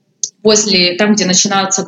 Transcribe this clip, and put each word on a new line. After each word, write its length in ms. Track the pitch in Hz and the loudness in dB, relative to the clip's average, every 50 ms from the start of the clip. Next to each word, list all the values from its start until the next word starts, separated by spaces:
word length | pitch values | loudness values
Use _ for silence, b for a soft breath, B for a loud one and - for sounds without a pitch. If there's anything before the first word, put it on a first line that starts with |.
| _ _ _ _ - - _ _ - | _ _ _ _ -12 -12 _ _ 0
возле, 520 | 214 214 202 202 208 190 185 180 175 175 | 2 2 2 2 0 0 0 0 0 0
там, 180 | - 214 208 214 | 0 0 0 2
где 120 | 202 185 | 0 0
начинаются 600 | 180 180 180 - 202 196 196 190 190 - - 180 | 0 0 0 0 0 0 -2 -2 -2 -4 -6 -6